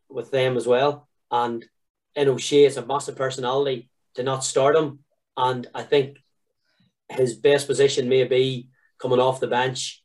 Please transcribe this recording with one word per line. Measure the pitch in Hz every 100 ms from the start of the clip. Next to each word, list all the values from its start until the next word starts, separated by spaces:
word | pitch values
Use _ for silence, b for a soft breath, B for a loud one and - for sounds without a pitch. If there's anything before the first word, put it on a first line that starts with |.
| _
with | 123 -
them | 135 131 120
as | 120
well. | 123 143 139 _ _ _
And | 120 120 117 - _ _ _ _ 147
in | 139
O'Shea, | 123 - 147 139
it's | 135
a | 117
massive | 143 143 135
personality | 135 135 123 135 139 123 - _ _ -
to |
not | 131 131
start | - 139 139 156
him, | 147 - _ _ _ 131
and | 127 123 -
I | 123
think | - 147 131 - _ _ _ _ _ _ _ _ -
his | - 127 107
best | 143 143 143
position | 131 139 139 123
may | 131 123
be | 127 131 127 - _ _ _
coming | 123 123
off | 131 131
the | 123
bench | 123 131 131 - -